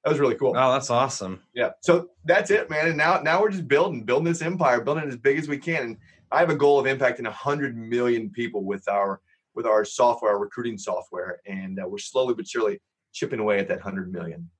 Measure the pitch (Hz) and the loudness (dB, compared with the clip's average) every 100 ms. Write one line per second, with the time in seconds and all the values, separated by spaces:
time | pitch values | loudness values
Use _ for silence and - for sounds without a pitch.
0 | 151 143 135 113 135 127 131 131 131 120 | 0 2 2 2 0 4 4 2 2 0
1 | 131 - 95 92 _ 123 113 - - 175 | 0 -2 -8 -10 _ -4 -2 -2 2 2
2 | 175 _ 156 190 208 208 - 151 165 151 | 2 _ 2 2 4 0 0 -2 0 2
3 | 156 180 151 175 214 190 135 143 190 127 | 2 2 2 2 2 0 2 2 4 -2
4 | 110 127 165 170 160 180 147 120 120 151 | 0 0 2 0 -2 0 2 2 2 -2
5 | 147 120 135 143 151 143 170 160 120 107 | -4 0 0 0 -2 -6 -4 -4 -4 -10
6 | - _ _ 143 170 147 143 143 135 131 | -18 _ _ 2 2 4 6 6 4 2
7 | 127 123 117 104 143 147 139 117 113 120 | 0 0 -8 -4 -4 -2 -4 -6 -4 0
8 | 123 117 107 110 117 104 98 101 - 101 | 2 0 -2 -6 -6 -4 -4 -6 -2 0
9 | 98 98 _ _ _ 110 113 110 104 - | 0 -4 _ _ _ -6 2 2 2 2
10 | 120 - 110 101 101 - 120 104 - 90 | 2 4 0 0 -2 -6 -6 -6 -6 -6
11 | - 90 92 90 101 95 95 95 90 101 | -6 -10 -8 -10 -10 -10 -8 -8 -8 -8
12 | - 131 127 113 104 120 107 101 _ _ | -4 -2 0 -2 -4 -2 -2 -2 _ _
13 | _ - 139 117 104 101 98 95 98 95 | _ -8 -6 -2 0 0 0 -4 -6 -8
14 | 90 90 85 85 85 | -8 -8 -10 -12 -16